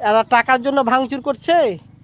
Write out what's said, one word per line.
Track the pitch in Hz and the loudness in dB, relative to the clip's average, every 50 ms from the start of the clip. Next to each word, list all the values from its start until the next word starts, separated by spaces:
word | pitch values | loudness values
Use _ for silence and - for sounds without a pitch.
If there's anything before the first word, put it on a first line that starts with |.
| 233 208 | -2 0
এরা | 214 220 220 - 254 | 0 0 2 2 2
টাকার | 233 233 - 262 254 240 | 2 2 2 0 0 0
জন্য | 277 277 277 254 226 | 0 0 0 0 2
ভাঙচুর | 254 262 269 240 277 262 247 285 | 0 0 -2 -2 -6 -8 -6 -6
করছে | 269 - - - 339 349 294 226 180 156 - - - - | -6 -6 -2 0 0 2 2 0 -2 -6 -12 -20 -20 -20